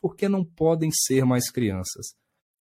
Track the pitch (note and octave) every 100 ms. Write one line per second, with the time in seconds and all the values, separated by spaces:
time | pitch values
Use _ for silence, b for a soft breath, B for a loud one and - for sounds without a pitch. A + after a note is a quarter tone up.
0 | - - G3 G3 E3+ - D#3+ E3 D#3+ -
1 | - C3 B2+ B2 B2 - A2 F#2+ F2+ -
2 | - - _ _ _ _